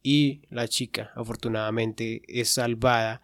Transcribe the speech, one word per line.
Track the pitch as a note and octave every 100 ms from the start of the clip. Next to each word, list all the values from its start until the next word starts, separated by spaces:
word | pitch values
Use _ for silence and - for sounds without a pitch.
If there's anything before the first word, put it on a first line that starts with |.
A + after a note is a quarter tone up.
y | C3+ D3 C#3+ D3 _
la | A#2+ A#2
chica, | - B2 - G#2 -
afortunadamente, | A2+ A2 A#2+ A2 A2 A2+ A2+ A2 A2+ A2+ -
es | B2 A#2
salvada | - A#2+ A2+ B2+ A#2 A2 A2+